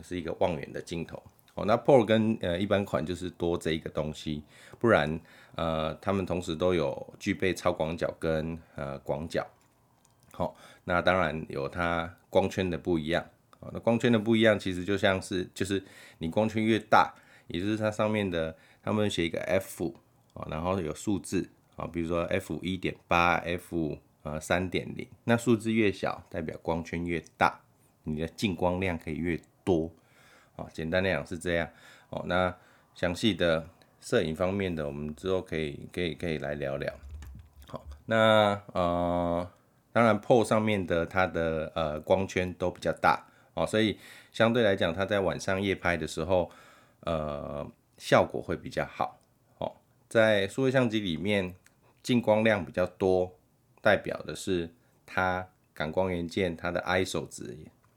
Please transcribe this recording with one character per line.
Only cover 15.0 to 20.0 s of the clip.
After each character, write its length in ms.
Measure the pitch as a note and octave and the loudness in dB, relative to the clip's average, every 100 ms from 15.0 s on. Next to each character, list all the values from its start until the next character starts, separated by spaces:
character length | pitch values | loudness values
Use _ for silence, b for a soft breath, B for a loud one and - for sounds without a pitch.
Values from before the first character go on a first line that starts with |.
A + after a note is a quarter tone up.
| G2+ F#2+ | 2 2
是， 280 | - F2+ F#2 | -2 -4 -4
就 120 | - G2 | -4 -2
是 180 | G2 B B B - | -2 B B B -8
你 100 | E2 | -2
光 180 | G#2+ G#2+ | 0 0
圈 160 | A2 | 2
越 160 | A2 G#2+ | 2 2
大， 340 | - G#2 - B B B - | 6 6 6 B B B -10
也 120 | E2+ | -4
就 60 | G2+ | -2
是 100 | G#2+ | 0
它 160 | G#2+ | 0
上 180 | G#2+ G#2+ | 0 0
面 200 | G#2+ G2 | 0 0
的， 260 | E2+ D#2+ b b b | -2 -4 b b b
他 120 | - | -4
们 160 | G#2+ G#2 | 0 0
写 160 | F#2+ E2 | 0 -2
一 40 | |
个 120 | - | -2
F， 520 | - F#2+ - - E2+ - | -2 -2 -2 -6 -6 -6